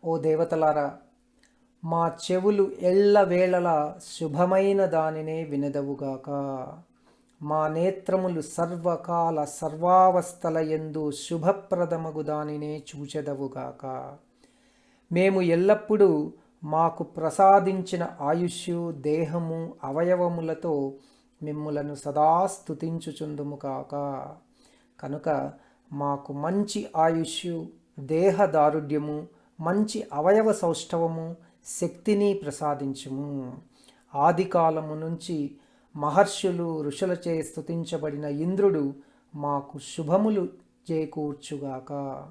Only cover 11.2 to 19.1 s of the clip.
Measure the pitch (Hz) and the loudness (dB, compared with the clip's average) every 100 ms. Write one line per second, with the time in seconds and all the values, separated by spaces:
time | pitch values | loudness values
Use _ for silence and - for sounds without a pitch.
11.2 | - 170 160 196 - 180 170 165 165 156 | -6 -2 0 0 -2 -2 0 -2 -4 -6
12.2 | 151 151 151 151 151 151 143 143 143 151 | -4 -4 -4 -6 -8 -10 -12 -14 -8 -6
13.2 | 147 139 139 135 131 127 135 131 135 143 | -6 -6 -6 -8 -10 -10 -10 -10 -12 -16
14.2 | _ _ _ _ _ _ _ _ _ 170 | _ _ _ _ _ _ _ _ _ 2
15.2 | 190 190 180 170 190 214 - 214 196 156 | 4 4 4 4 4 4 4 6 6 6
16.2 | 156 - _ _ 151 156 165 160 170 - | -2 -10 _ _ -4 2 2 0 -10 -4
17.2 | 156 - 196 196 190 190 180 180 170 - | -4 6 8 8 6 -2 -4 -4 -4 -4
18.2 | 143 165 175 175 - 170 170 151 143 | -2 0 0 -4 -6 -4 -4 -6 -2